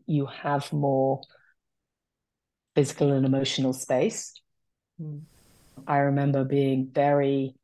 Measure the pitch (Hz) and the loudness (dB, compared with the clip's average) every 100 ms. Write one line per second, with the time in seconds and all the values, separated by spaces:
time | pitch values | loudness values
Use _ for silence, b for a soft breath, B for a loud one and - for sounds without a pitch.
0 | - 147 139 - 147 143 - 151 139 135 | -2 -2 -2 -6 -2 -2 -2 -2 0 2
1 | 135 135 b b b _ _ _ _ _ | 0 -2 b b b _ _ _ _ _
2 | _ _ _ _ _ _ _ 151 135 - | _ _ _ _ _ _ _ 0 0 0
3 | 143 135 131 135 135 - 131 127 - 131 | 0 2 2 0 0 -2 -2 -2 -2 0
4 | 208 - - - _ _ _ _ _ - | 0 -4 -12 -18 _ _ _ _ _ -14
5 | 151 147 156 _ _ _ _ - - 143 | -12 -12 -16 _ _ _ _ -16 -2 2
6 | 143 139 143 139 131 139 135 131 131 147 | 2 2 2 0 0 2 2 0 0 0
7 | 143 143 139 139 135 - | 2 4 2 0 -2 -8